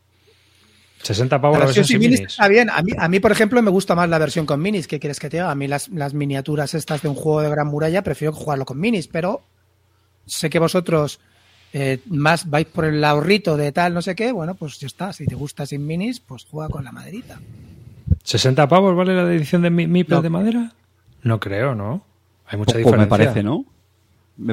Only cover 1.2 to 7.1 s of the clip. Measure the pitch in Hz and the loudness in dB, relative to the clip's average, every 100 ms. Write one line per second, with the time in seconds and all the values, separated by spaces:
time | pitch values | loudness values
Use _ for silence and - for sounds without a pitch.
1.2 | 127 139 143 156 135 123 147 220 233 254 | 0 2 4 4 4 4 4 4 4 4
2.2 | - - 202 214 226 151 170 - 170 190 | 0 2 6 6 4 2 -2 -2 0 2
3.2 | 202 208 214 240 214 190 - 175 175 160 | 2 2 2 4 4 2 2 0 2 2
4.2 | 151 170 151 143 185 208 - 151 151 139 | 0 -2 -2 -2 0 -4 -4 -6 -6 -8
5.2 | 151 160 180 139 139 143 - 175 139 147 | -6 -4 -4 -4 -4 -4 -6 -6 -6 -4
6.2 | 143 135 135 151 143 165 - 151 151 | -4 -4 -4 -4 -4 -6 -6 -4 -4